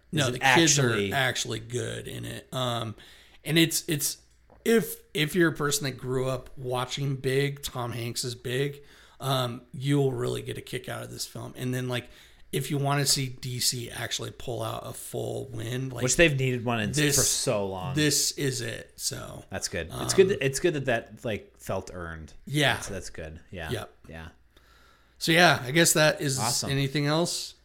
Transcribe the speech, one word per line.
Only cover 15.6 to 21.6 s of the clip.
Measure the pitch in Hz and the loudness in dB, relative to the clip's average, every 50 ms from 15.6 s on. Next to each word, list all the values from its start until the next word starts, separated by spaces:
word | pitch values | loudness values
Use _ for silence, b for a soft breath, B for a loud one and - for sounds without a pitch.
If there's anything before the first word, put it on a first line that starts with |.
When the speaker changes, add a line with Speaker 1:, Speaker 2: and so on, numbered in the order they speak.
| 113 117 123 127 131 135 | -6 -4 -4 -4 -4 -6
Speaker 1:
like, | 127 120 123 | -4 -2 0
Speaker 2:
Which | 127 - | 2 6
they've | - 170 165 143 131 | 6 6 6 6 4
needed | 131 131 127 123 110 | 2 2 0 0 0
one | 123 117 117 | 0 0 0
in | 107 131 131 | 0 0 2
Speaker 1:
this, | 147 151 147 139 | 2 4 4 4
Speaker 2:
for | 143 120 | 4 4
so | - - - - 139 117 104 101 | 4 2 2 0 0 2 2 0
long. | 98 95 92 90 90 - | -2 -2 -4 -4 -2 0
Speaker 1:
this | 151 151 147 143 - - - - | 2 2 4 4 4 2 0 0
is | - 147 139 127 120 | -2 -2 -2 -2 -2
it. | 117 117 113 - - - - | -4 -6 -6 -8 -10 -14 -12
So | - - - - 117 113 - 50 - - - | -8 -6 -6 -6 -6 -8 -12 -12 -14 -14 -10
Speaker 2:
That's | 101 92 - - | -8 -6 -6 -4
good. | - 87 80 | -4 -4 -6
It's | 78 - 62 64 - 120 | -6 -6 -6 -4 2 6
Speaker 1:
um, | 120 | 6
Speaker 2:
good | 190 - | 6 6
that, | - - - | 4 2 0
it's | 135 139 - | 0 0 2
good | - 175 156 | 2 2 2
that | 143 123 | 2 0
that, | 131 117 117 - - 110 107 - | 0 0 0 0 -6 -12 -8 -6
like, | 123 107 95 - - - | -4 -4 -4 -6 -10 -18
felt | - | -14